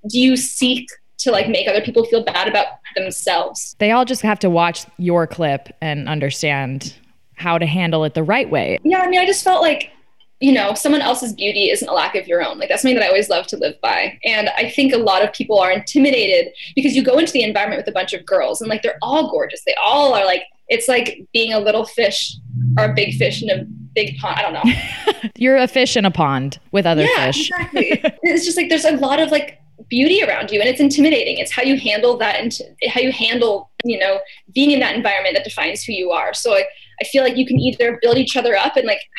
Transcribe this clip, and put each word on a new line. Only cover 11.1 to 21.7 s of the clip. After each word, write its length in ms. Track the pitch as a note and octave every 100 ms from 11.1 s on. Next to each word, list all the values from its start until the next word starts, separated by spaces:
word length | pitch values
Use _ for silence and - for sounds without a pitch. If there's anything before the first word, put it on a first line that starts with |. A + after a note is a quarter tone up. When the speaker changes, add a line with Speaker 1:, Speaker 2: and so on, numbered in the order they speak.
| B3+ A#3+
Speaker 1:
beauty 380 | G#3 G3+ G3+ G3+
isn't 180 | G3+ -
a 40 |
lack 220 | F3+ D3+
of 120 | G3 F3
your 180 | F3
own. 140 | C3+ D#3
Like, 100 | F#3+
that's 140 | G3
something 140 | C4 B3
that 80 |
I 40 | F#3+
always 220 | F#3+ G#3
love 160 | F3+ F3
to 80 | D#3
live 240 | D3 -
by. 380 | A#2 F2 G2 -
And 280 | - A3 G#3+
I 180 | - A#3+
think 240 | - C4+
a 60 | A#3+
lot 260 | G#3+ F#3
of 80 | G#3
people 260 | - - G#3
are 120 | F#3
intimidated 800 | F#3+ - D4 C#4 B3 G3 F3+ - - -
because 200 | - C4+
you 80 | C4
go 160 | B3+ C4
into 140 | E4+
the 100 | C4
environment 360 | G#3+ G#3 G#3 C#4
with 100 | -
a 40 |
bunch 200 | - F#3
of 120 | F#3 -
girls 340 | F#3+ - -
and, 80 | A3
like, 140 | G#3+
they're 160 | A#3 -
all 300 | A3+ D4+ C#4+
gorgeous. 320 | D3+ - - -
They 80 | -
all 300 | G3+ C#4+ C#4+
are, 140 | A3 G3
like, 160 | F3+ - _ -
it's 200 | A#3 A#3
like 380 | B3 A#3+ - F#3
being 220 | A3+ A3
a 40 | A3
little 280 | G#3